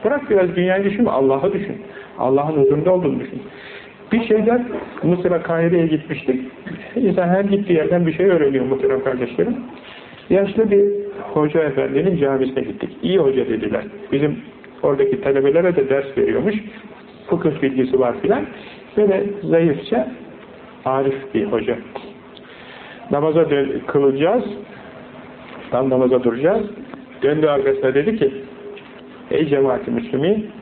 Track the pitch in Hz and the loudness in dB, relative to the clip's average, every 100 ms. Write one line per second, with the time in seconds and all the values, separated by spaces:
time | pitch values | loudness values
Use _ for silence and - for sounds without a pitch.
0 | 214 285 277 202 180 175 180 185 202 202 | 0 -2 0 2 2 2 0 2 0 2
1 | 240 127 135 135 190 190 202 - - - | 2 4 2 2 0 -2 -6 -8 -12 -16
2 | - - 127 135 147 156 135 143 170 185 | -16 -4 2 2 2 2 4 4 4 2
3 | 156 131 - - - - - - - - | 2 -2 -6 -10 -14 -18 -18 -18 -20 -20
4 | - 226 226 214 208 240 247 - - - | -2 0 4 2 4 2 -2 -8 -10 -4
5 | 156 180 180 170 160 165 165 175 165 151 | 0 2 2 0 0 0 2 4 2 0
6 | - 160 - - - - - - - - | -2 -6 -2 -4 -4 -14 -14 -14 -8 0
7 | 220 175 175 185 202 196 196 165 156 175 | 2 2 2 2 2 0 2 2 4 2
8 | 170 160 190 170 143 135 127 135 135 135 | 2 2 2 4 4 2 0 0 2 2
9 | 131 127 120 - 196 240 - - - - | 0 -2 -4 -2 -2 -2 -8 -16 -20 -20
10 | - - - 185 196 208 220 202 202 - | -20 -20 0 2 2 2 4 6 4 0
11 | - - - 160 151 165 151 135 135 139 | -6 -10 -4 0 2 2 0 0 0 2
12 | 180 170 139 135 127 131 - - - - | 2 2 2 2 0 -2 -6 -6 -10 -6
13 | 170 185 139 131 117 110 107 - - - | 0 2 2 2 0 -2 -2 -4 -6 -14
14 | - - 147 - - - - - 143 139 | -4 0 0 -2 -12 -20 -20 -2 0 2
15 | 135 135 139 139 139 160 180 165 135 135 | 2 2 0 2 4 4 2 2 2 0
16 | 135 - - 113 175 214 - - - - | -2 0 0 0 0 -4 -8 -16 -20 -20
17 | - - - 170 170 139 135 127 127 127 | -20 -20 -4 0 0 0 -2 0 0 2
18 | 123 117 - 220 302 - - - - - | 0 0 -2 -2 -2 -12 -18 -20 -6 0
19 | 208 190 202 202 160 165 170 135 - 233 | 2 2 -2 -6 0 2 4 0 -2 -2
20 | 254 - - - - - - - 131 131 | -2 -8 -18 -20 -20 -20 -20 -8 -4 0
21 | 135 135 - 110 104 117 - - - - | 0 -2 -4 -4 0 -2 -2 -6 -8 -16
22 | - - - - - - - - - - | -16 -20 -20 -20 -20 -20 -20 -20 -20 -18
23 | - 143 156 156 151 143 139 123 - 143 | -2 0 2 4 4 2 0 -2 -2 2
24 | 139 139 160 240 208 - - - - - | 2 4 2 2 -2 -10 -14 -18 -20 -20
25 | - - - - - - - 123 131 127 | -20 -20 -20 -20 -20 -18 -4 -2 2 4
26 | 127 127 123 117 151 214 208 - - - | 4 4 2 2 2 2 -2 -8 -16 -16
27 | - - 135 151 156 143 135 135 131 131 | -18 -2 0 2 2 2 2 2 2 2
28 | 151 220 - - - - - - - - | 2 2 0 -2 -14 -16 -16 -16 -18 -20
29 | - - - - 151 139 139 123 - 120 | -20 -20 -4 -2 0 2 2 0 -2 -6
30 | 117 131 160 214 214 - | -4 -2 0 0 -4 -14